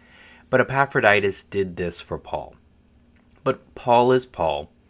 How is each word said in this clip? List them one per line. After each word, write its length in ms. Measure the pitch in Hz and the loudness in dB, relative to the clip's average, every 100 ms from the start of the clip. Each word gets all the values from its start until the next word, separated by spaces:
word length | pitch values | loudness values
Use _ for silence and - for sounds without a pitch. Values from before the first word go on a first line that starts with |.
| _ - - - _ | _ -20 -20 -20 _
But 140 | 127 | 0
Epaphroditus 800 | 117 135 139 143 110 104 101 92 | 0 0 0 2 2 2 0 -4
did 340 | - 101 95 87 | -6 -4 -4 -4
this 240 | 87 - | -6 -8
for 160 | - 80 | -10 -12
Paul. 380 | - 78 64 - _ _ _ _ _ _ _ _ | -8 -10 -10 -18 _ _ _ _ _ _ _ _
But 300 | 135 - - | -4 -4 -10
Paul 380 | - 123 120 123 | -10 2 4 6
is 120 | 127 | 2
Paul, 460 | 127 - 80 73 78 _ _ | 0 -2 -2 -2 -8 _ _